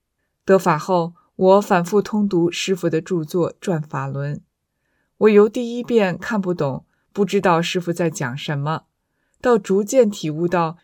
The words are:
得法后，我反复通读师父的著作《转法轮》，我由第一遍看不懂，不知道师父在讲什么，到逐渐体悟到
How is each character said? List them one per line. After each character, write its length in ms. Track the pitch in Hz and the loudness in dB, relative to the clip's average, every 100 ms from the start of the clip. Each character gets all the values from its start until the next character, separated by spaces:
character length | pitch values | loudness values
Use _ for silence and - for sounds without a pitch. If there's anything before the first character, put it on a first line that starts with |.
| _ _ _ _ - | _ _ _ _ 2
得 120 | 190 | 2
法 180 | 185 156 | 2 -2
后， 380 | - 180 170 - _ - | 0 -2 -2 -8 _ 0
我 220 | 185 196 | 4 4
反 200 | 208 185 | 4 0
复 200 | 175 208 | 2 0
通 260 | 196 214 202 | 0 -2 0
读 240 | 180 170 | 0 0
师 240 | 170 - 185 | -2 -4 -2
父 140 | 170 | -2
的 100 | 160 | -4
著 240 | 165 180 | -4 -6
作 260 | 156 180 160 - | -4 -2 -2 -4
《转 180 | - 160 | -6 -6
法 260 | 151 143 135 | -6 -8 -8
轮》， 300 | 139 143 147 _ _ _ _ _ _ _ - | -8 -8 -10 _ _ _ _ _ _ _ 2
我 140 | 214 | 6
由 180 | 208 214 | 6 6
第 300 | 254 233 240 | 2 -6 -6
一 40 | |
遍 360 | 240 233 190 170 | 0 2 2 -2
看 200 | - 220 | -4 -4
不 140 | 185 | -2
懂， 320 | 180 143 127 _ _ _ | -2 -4 -6 _ _ _
不 100 | - | -4
知 160 | 196 196 | -2 0
道 220 | 190 165 | 2 2
师 180 | 170 185 | 0 -4
父 140 | 175 | -4
在 160 | 170 170 | -2 -4
讲 260 | 160 135 139 | -4 -8 -8
什 220 | - 143 | -6 -6
么， 260 | 143 160 _ _ _ _ _ _ | -4 -6 _ _ _ _ _ _
到 160 | 247 233 | 0 0
逐 260 | - 190 | 2 -2
渐 280 | 208 262 220 | 2 4 2
体 180 | 202 156 | 0 -8
悟 180 | 151 170 | -4 -2
到 300 | 180 165 156 | 0 -2 -6